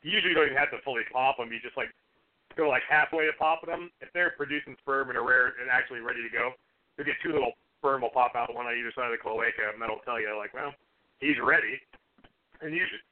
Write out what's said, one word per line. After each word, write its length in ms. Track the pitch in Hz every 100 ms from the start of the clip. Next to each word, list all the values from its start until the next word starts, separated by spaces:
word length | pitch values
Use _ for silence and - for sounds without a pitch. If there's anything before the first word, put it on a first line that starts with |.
usually 260 | 156 208 180
you 60 | 160
don't 100 | 147
even 120 | 135
have 140 | 143
to 80 | 120
fully 240 | 139 120 110
pop 340 | 127 135 135
'em, 120 | 117
you 80 | 117
just, 160 | 117 -
like, 160 | 113 - _ _ _ _ _ -
go, 140 | 151
like, 140 | 127
halfway 420 | - 151 143 160 156
to 60 |
popping 360 | 151 156 160 165
'em. 220 | 170 175 -
If 100 | 170
they're 180 | 175 175
producing 460 | 170 139 147 139 127
sperm 320 | - 135 131
and 80 | 123
are 60 |
rare 240 | 120 127 123 120
and 100 | 127
actually 300 | 123 123 123
ready 220 | 117 120
to 60 | 117
go, 260 | 120 120 127 _ _ _ -
you'll 80 | 147
get 140 | 135
two 100 | 165
little 240 | 151 120 - _ _
sperm 240 | 139 135
will 80 | 117
pop 260 | 127 120 120
out, 180 | 117
one 120 | 117 120
on 80 | 120
either 160 | 117
side 120 | 131 123
of 60 |
the 60 | 117
cloaca, 520 | - 113 113 101 107
and 120 | 107
that'll 180 | 113 110
tell 200 | - 117
you, 160 | 107 107
like, 180 | 104
"Well, 200 | 127 143 139 _ _ _ _
he's 200 | 143 131
ready." 400 | 123 156 - 135 - - _ _ - _ _ -
And 120 | 156 165
usually, 260 | 185 - -